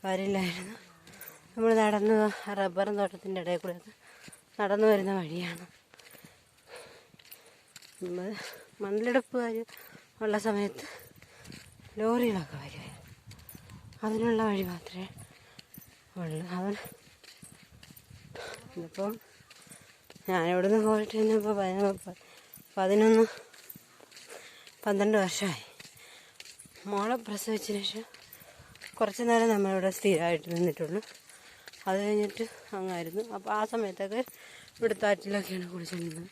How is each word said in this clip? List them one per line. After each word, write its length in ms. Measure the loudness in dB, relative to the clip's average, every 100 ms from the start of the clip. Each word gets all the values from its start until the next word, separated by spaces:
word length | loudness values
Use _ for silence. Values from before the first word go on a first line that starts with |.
വരില്ലായിരുന്നു. 720 | -2 -2 0 0 -2 -4 -10 -14 -18 -20 -20 -20 -20 -20 -14
നമ്മൾ 160 | 0 4 6
നടന്ന് 320 | 6 4 6 6 4 0 -6
ആ 40 | -2
റബ്ബറും 340 | 0 0 0 0
തോട്ടത്തിൻ്റെ 400 | -2 -4 -6 -4
ഇടയിൽ 160 | -2 -2
കൂടെയൊക്കെ 300 | -2 -10 -14 -20 -20 -20 -20 -20 _ -4
നടന്നു 260 | 0 4 6
വരുന്ന 200 | 6 4 -2
വഴിയാണ്. 460 | -2 -6 -6 -10 -16 -20 _ -20 -20 -20 -20 -20 _ _ _ -20 -20 -20 -20 -20 -20 -20 -20 -20 _ -20 -20 -12
നമ്മൾ 260 | -8 -6 -6 -8 -12 -16 -20 _
മണലെടുപ്പുകാർ 720 | -4 0 2 2 2 -4 -2 -4 -8 -14 -20 -20 -20 _
ഉള്ള 140 | -2 0 2
സമയത്ത് 380 | 0 -2 -4 -14 -16 -20 -20 -20 -20 -20 -20 -20 -20 -18 -2
ലോറികളൊക്കെ 560 | 0 2 2 0 -6 -12
വരുമായിരുന്നു. 280 | -14 -14 -16 -18 -20 -20 -20 -20 -20 -20 -20 -20 -20 -8 -4
അതിനുള്ള 340 | 0 2 2 2
വഴി 160 | 0 -2
മാത്രമേ 360 | -6 -12 -12 -12 -14 -20 -20 -20 -20 _ -20 -20 -20 _ -10
ഉള്ളൂ. 180 | -8 -6 -6 -4
അവൻ 180 | -4 -6 -10 -18 -20 -20 -20 -20 -20 -20 -20 -20 -20 -20 _ -20 -20 -16 -14 -16 -14 -14
ഇതിപ്പം 360 | -12 -6 -6 -6 -14 -20 -20 -20 -20 -20 -20 -20 _ -12 -2
ഞാനിവിടുന്ന് 500 | 0 2 4 4 4 4
പോയിട്ട് 280 | 2 0
തന്നെ 200 | 2 4 4
ഇപ്പൊ 140 | 2 0
പതിനൊന്ന്, 320 | 0 2 0 0
പ-, 140 | -10 -18 -20 -20 -20 -20 -10 0
പതിനൊന്ന്, 480 | 4 6 8 8 6 2 -20 -20 -20 -20 -20 -20 -20 -20 -20 -20 -20 -20 -20 -6
പന്ത്രണ്ട് 320 | -2 2 4 4
വർഷമായി. 420 | 2 0 -4 -6 -12 -20 -20 -20 -20 -20 -20 -20 -20 -20 -20 -16 -6
മോളെ 260 | -2 0 -2 -4
പ്രസവിച്ചതിന് 560 | -8 -4 -4 -2 -4 -4
ശേഷം 140 | -8 -12 -20 -20 -20 -20 -20 -20 -20 -20 -2
കുറച്ച് 240 | -2 2 4
നേരം 180 | 6 6
നമ്മളിവിടെ 360 | 4 2 2 0 2
സ്ഥിരമായിട്ട് 500 | 2 4 2 0 -2
നിന്നിട്ടുള്ളൂ. 460 | 0 0 0 -4 -4 -8 -20 -20 -20 -20 -20 -20 -10 -2
അത് 100 | -2
കഴിഞ്ഞിട്ട് 400 | 0 0 0 -4 -8 -10 -12 -8
അങ്ങായിരുന്നു. 440 | -6 -6 -6 -6 -6 -8
അപ്പൊ 120 | -4 -2
ആ 40 | -2
സമയത്തൊക്കെ 480 | -2 -4 -6 -4 -4 -6 -10 -20 -20 -20 -4
ഇവിടുത്തെ 280 | -2 2 2
ആറ്റിലൊക്കെയാണ് 560 | 2 0 -4 -2 -6 -6
കുളിച്ചിരുന്നത് 500 | -10 -8 -6 -6 -8 -14